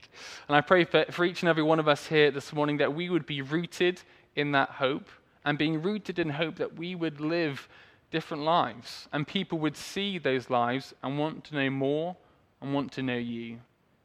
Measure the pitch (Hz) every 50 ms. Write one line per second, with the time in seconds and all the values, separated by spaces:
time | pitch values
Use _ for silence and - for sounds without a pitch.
0 | - - - - - - - - - - 147 147 - - 190 180 165 - - 156
1 | 156 - - 170 175 170 170 - 185 170 160 160 151 156 160 160 151 151 143 -
2 | - - 160 151 147 143 127 135 - - 156 147 147 147 147 147 139 135 143 170
3 | 180 180 180 160 - - 147 139 135 135 156 170 170 - - - 180 180 185 -
4 | - - - _ _ _ - 147 143 147 143 135 131 - - - 135 127 151 -
5 | - - - - _ _ _ _ - 147 147 143 151 160 160 151 165 202 214 202
6 | - - 175 175 165 151 139 156 170 156 180 - 240 - - 165 170 180 185 170
7 | 165 160 147 143 151 156 170 170 165 147 135 - - - - - - - _ _
8 | _ _ - 160 - - 165 143 151 160 170 170 127 117 110 120 - - - -
9 | - - 139 151 147 - - 196 180 - 175 156 151 147 147 - - - - 196
10 | 202 202 185 165 143 135 131 127 117 - 127 120 120 120 127 135 - - - -
11 | 135 131 139 147 151 156 - - - - 151 143 135 131 135 135 135 139 147 156
12 | 165 180 175 - _ _ _ _ _ _ _ _ 135 139 139 143 127 - - 139
13 | 131 127 123 120 120 120 117 117 117 117 117 117 - _ _ _ _ _ _ _